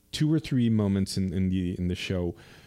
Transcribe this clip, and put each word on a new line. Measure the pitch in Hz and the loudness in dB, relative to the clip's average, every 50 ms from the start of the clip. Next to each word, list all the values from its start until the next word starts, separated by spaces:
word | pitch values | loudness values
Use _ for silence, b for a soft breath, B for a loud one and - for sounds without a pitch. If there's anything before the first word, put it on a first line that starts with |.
| _ _ | _ _
two | - - 156 151 | -4 0 2 2
or | 160 156 | 2 0
three | 156 - 143 127 120 117 | 0 0 0 2 2 4
moments | 113 107 104 98 98 98 95 - - | 4 2 2 2 2 2 0 0 -2
in, | 98 95 92 | -2 -2 -2
in | 80 95 95 92 | 0 0 0 0
the, | 92 95 92 90 95 - | 0 0 0 -2 -2 -2
in | 90 87 | -2 -2
the | 87 | -2
show | - - - 98 90 87 87 - B B B B B B | -4 -4 -4 -4 -2 -2 -4 -6 B B B B B B